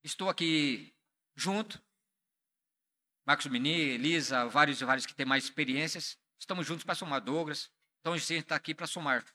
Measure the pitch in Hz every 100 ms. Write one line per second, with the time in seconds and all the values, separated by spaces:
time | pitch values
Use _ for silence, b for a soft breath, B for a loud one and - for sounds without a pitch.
0 | 151 - 190 180 165 156 143 113 - _
1 | _ _ _ - 156 202 220 - _ _
2 | _ _ _ _ _ _ _ _ _ _
3 | _ _ - 143 147 123 143 170 147 120
4 | 143 170 127 131 120 139 147 131 127 131
5 | - - 135 135 - - 139 135 160 175
6 | - - _ _ - 180 147 165 - 175
7 | 170 135 113 156 156 147 - _ _ _
8 | 165 165 - 165 151 151 - 156 160 180
9 | 147 123 -